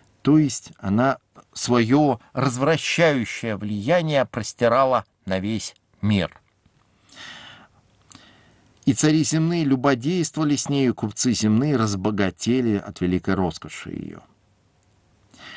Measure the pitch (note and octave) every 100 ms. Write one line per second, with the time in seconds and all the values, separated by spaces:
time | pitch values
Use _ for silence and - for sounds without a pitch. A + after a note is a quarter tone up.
0 | _ _ - D#3 D3 - - - G2 G#2
1 | C3 C3 _ - _ - - A#2+ A2+ C#3
2 | D3 A#2+ _ - C3 B2 C#3 D#3+ - -
3 | E3 C#3 A2+ - A#2 G2+ G#2 G#2 G#2+ F3
4 | D#3+ C#3+ A#2+ - G#2 - A#2 A#2+ C3+ B2
5 | - _ - F#2+ G2+ A2 - - _ _
6 | G#2 G2+ E2+ - _ _ _ _ _ _
7 | _ - - - - - - _ _ _
8 | _ - - _ _ _ _ _ - A#2+
9 | D3+ D#3 D3 D#3+ D#3+ E3+ D3 C3 C#3 B2+
10 | C3 F#3 D#3 - D#3 C#3+ - C#3+ B2+ G#2+
11 | G#2+ - B2+ A2 G#2+ G#2+ D3 C3+ A2 G2+
12 | G#2 G#2 F#2+ - - B2+ A#2+ G2+ G#2 -
13 | F2+ F2+ - F#2+ F2+ - D#2+ - - G1+
14 | G1+ G1+ - _ _ _ _ _ _ _
15 | _ _ _ - -